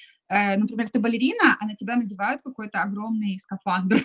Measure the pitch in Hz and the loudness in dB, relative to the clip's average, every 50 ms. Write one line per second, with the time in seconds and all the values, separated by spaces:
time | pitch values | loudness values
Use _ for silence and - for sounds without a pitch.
0 | - - _ _ _ - 190 202 208 196 196 202 214 208 220 214 233 208 - 247 | -20 -20 _ _ _ -2 0 2 2 2 2 2 2 0 0 -2 -4 -2 0 0
1 | 208 233 233 233 247 302 440 480 381 254 202 - 214 214 208 - 202 202 240 247 | 2 2 2 2 2 2 2 4 4 4 4 4 0 -6 -6 -6 -6 -4 -2 -2
2 | 233 196 202 185 202 226 277 285 - 269 262 - 214 208 - 190 180 202 196 202 | -2 -2 -4 -4 -2 -2 -2 -4 -6 -12 -12 -10 -10 -6 -4 -4 -2 -2 -2 -4
3 | 214 226 226 220 214 202 185 190 - - 196 190 - 196 180 185 185 185 220 - | -4 -4 -2 -2 -2 -2 -4 -6 -8 -10 -10 -8 -4 -2 0 0 2 4 2 2
4 | - | 2